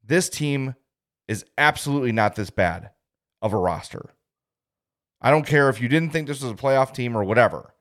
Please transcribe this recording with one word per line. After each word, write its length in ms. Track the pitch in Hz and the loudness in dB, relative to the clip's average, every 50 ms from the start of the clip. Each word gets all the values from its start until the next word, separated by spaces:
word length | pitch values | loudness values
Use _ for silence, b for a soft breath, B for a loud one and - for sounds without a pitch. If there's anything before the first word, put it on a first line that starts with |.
| _ | _
This 260 | 104 147 180 175 - | 0 0 0 0 -2
team 460 | - - 151 147 143 139 131 135 131 _ _ _ _ _ _ _ _ _ _ | -6 -6 -4 -4 -2 -4 -4 -6 -8 _ _ _ _ _ _ _ _ _ _
is 160 | - 110 101 - _ _ | -10 -8 -8 -10 _ _
absolutely 540 | - 147 151 147 - - 143 143 143 131 120 | 2 2 2 2 0 -4 -4 -2 -2 -2 0
not 240 | 110 113 107 104 - | 0 2 2 0 0
this 160 | - 101 - | -4 -8 -6
bad 400 | - - 95 87 82 85 82 107 _ _ _ _ _ _ _ _ _ _ | -2 0 0 0 -2 -6 -14 -20 _ _ _ _ _ _ _ _ _ _
of 100 | - 110 98 | -6 -2 -2
a 40 | |
roster. 560 | 107 90 90 85 - - - - 50 - - _ _ _ _ _ _ _ _ _ _ _ _ _ _ _ _ _ _ _ _ _ _ | 0 0 -2 -2 -4 -10 -14 -16 -16 -16 -18 _ _ _ _ _ _ _ _ _ _ _ _ _ _ _ _ _ _ _ _ _ _
I 100 | - 123 | 4 4
don't 140 | 143 156 143 | 4 4 2
care 220 | - 151 147 139 | 2 4 4 4
if 140 | 135 120 104 | 4 2 0
you 80 | 123 120 | 0 2
didn't 220 | 139 160 165 160 | 2 2 2 0
think 160 | 151 165 156 | -4 -4 -4
this 140 | 139 147 135 | -6 -8 -8
was 100 | 135 123 | -6 -8
a 40 | 107 | -8
playoff 380 | - 135 139 135 135 131 131 - | -2 0 2 2 2 2 0 -2
team 240 | - 123 120 117 | -8 -6 -4 -2
or 80 | 110 101 | -2 -2
whatever 480 | 95 110 113 - 95 87 65 - - _ _ | 2 4 4 4 4 2 -4 -12 -16 _ _